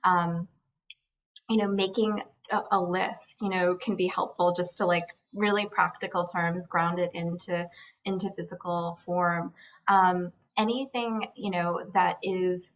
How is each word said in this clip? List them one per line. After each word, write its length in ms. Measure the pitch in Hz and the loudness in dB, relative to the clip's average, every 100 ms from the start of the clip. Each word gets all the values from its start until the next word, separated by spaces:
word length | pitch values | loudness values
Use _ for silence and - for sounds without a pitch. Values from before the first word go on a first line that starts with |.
Um, 440 | 190 180 170 170 175 _ _ _ _ - _ _ _ - - | 6 4 2 -2 -6 _ _ _ _ -20 _ _ _ -20 0
you 80 | 220 | 0
know, 120 | 202 | 2
making 540 | 196 190 190 214 208 - _ _ | 0 0 2 0 0 -6 _ _
a, 100 | 190 - | -4 0
a 80 | 196 | 0
list, 580 | 180 180 190 202 - - | 2 0 0 -4 -14 -6
you 80 | 202 | -2
know, 260 | 190 180 | 2 2
can 220 | 180 - 185 | 0 -2 -2
be 100 | 180 | 0
helpful 480 | - - - 175 | 0 -4 2 2
just 240 | 175 180 - | 2 -4 -2
to, 80 | 127 | 0
like, 200 | 175 165 - _ | 0 -2 -14 _
really 320 | 196 208 202 208 | -2 0 0 0
practical 600 | - 160 - 190 180 175 | 0 0 0 -4 -2 -2
terms, 400 | 180 170 175 175 | 0 0 -2 -2
ground 320 | 180 170 175 | 0 0 0
it 120 | 175 | -2
into, 540 | 175 170 175 - 175 175 - - _ | -2 -4 -6 -4 -4 -6 -12 -20 _
into 260 | - 190 190 - | -6 -4 -4 -6
physical 640 | 175 180 180 175 170 170 - | -10 -10 -4 -4 -4 -8 -4
form. 480 | 180 175 170 - - - - - | 0 2 0 -4 -10 -20 -8 4
Um, 420 | 196 185 180 175 - _ - | 6 6 4 -2 -10 _ -2
anything, 680 | 220 247 269 247 233 220 202 | 0 -2 -4 -4 -4 -4 -6
you 160 | - 202 | -6 -4
know, 400 | 180 175 175 - | -2 -2 -2 0
that 240 | 190 180 180 | 2 2 0
is 480 | 190 185 185 180 - | -4 0 0 -2 -6